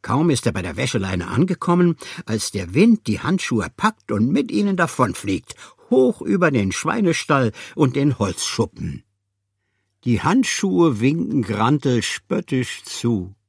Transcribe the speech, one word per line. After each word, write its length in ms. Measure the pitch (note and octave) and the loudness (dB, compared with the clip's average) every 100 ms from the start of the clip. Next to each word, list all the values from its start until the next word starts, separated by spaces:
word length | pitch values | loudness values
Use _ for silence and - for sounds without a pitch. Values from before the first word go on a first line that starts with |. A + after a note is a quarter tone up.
Kaum 280 | - C3 E3+ | 0 2 2
ist 160 | C3 - | 2 0
er 60 | |
bei 100 | F#2 | -2
der 140 | F2+ - | -6 -4
Wäscheleine 500 | B2+ A2+ F#2+ F#2 E2+ | -2 -2 -2 -4 -2
angekommen, 720 | A2+ F#3 F3+ - F3 F3 D#3+ - - - | 0 0 0 0 4 4 2 -8 -14 -6
als 260 | A2 - | -4 -4
der 220 | G2+ F2 | -6 -2
Wind 340 | G2 A3+ A3 - | 4 4 4 0
die 100 | G#2 | -2
Handschuhe 480 | C#3 F#3+ - A2+ F2 - | 0 -2 0 -2 -2 -2
packt 360 | G#3+ - - | -4 -4 -6
und 160 | G2+ A#2 | 0 2
mit 220 | G#3 C4 | 0 0
ihnen 240 | G#3 G3+ F#3 | -2 0 0
davonfliegt, 800 | E3+ - A#2+ F2+ G2+ F#2 - - - _ _ | -2 0 -2 0 -4 -6 -6 -20 -20 _ _
hoch 320 | B3+ B3+ A3 | 4 4 2
über 300 | - G3 E3+ | -2 2 2
den 180 | C3+ G2 | 2 0
Schweinestall 800 | - - A#3 G3 D#3+ - C#3+ A#2+ - - | -2 -4 0 0 0 0 2 2 -4 -14
und 220 | - C#3 C#3+ | 0 0 2
den 240 | C#3+ B2+ | 0 0
Holzschuppen. 840 | G2+ F2+ - - - - - C2+ _ _ _ _ _ _ _ _ _ _ | -2 -2 -6 -4 -4 -4 -10 -10 _ _ _ _ _ _ _ _ _ _
Die 180 | B2 A2 | -2 0
Handschuhe 760 | D3+ A#3 B3 - G3 F#3 E3 A2 | 2 2 2 -2 0 4 4 4
winken 420 | B2 E3 - B2+ | 0 0 -2 -2
Grantel 600 | A2+ G#2 A2+ C#3+ C#3+ A#2+ | -2 0 2 2 2 0
spöttisch 800 | - - _ - - C3 B2 - | -2 -8 _ -6 -2 -4 -4 -8
zu. 500 | - - A#2+ A2 F2+ G2 | -12 -4 -2 -2 -4 -14